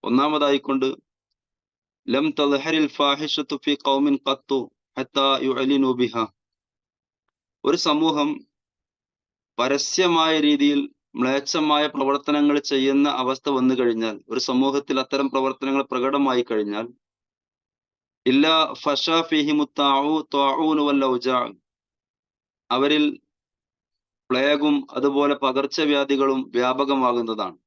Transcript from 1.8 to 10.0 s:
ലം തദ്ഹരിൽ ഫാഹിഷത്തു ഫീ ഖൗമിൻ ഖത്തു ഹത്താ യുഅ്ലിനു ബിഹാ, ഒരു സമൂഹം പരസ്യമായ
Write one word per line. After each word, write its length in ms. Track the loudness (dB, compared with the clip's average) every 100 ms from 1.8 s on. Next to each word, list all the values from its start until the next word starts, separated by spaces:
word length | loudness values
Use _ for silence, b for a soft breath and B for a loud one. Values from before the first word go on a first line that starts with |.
| _ _ -4
ലം 200 | -2 -2
തദ്ഹരിൽ 560 | 0 0 0 0 -2 -2
ഫാഹിഷത്തു 720 | 0 -2 0 -4 -6 -6 -6
ഫീ 160 | -2
ഖൗമിൻ 400 | -2 0 2 2 0 -2
ഖത്തു 300 | -6 _ -4 -4 _ _ -10
ഹത്താ 280 | -6 0 0 0
യുഅ്ലിനു 480 | 0 -2 0 2 2
ബിഹാ, 320 | 2 0 -2 -6 _ _ _ _ _ _ _ _ _ _ _ _ _
ഒരു 120 | -2 0
സമൂഹം 520 | 0 2 2 0 -2 -4 -12 _ _ _ _ _ _ _ _ _ _ -4
പരസ്യമായ 840 | -2 0 -2 0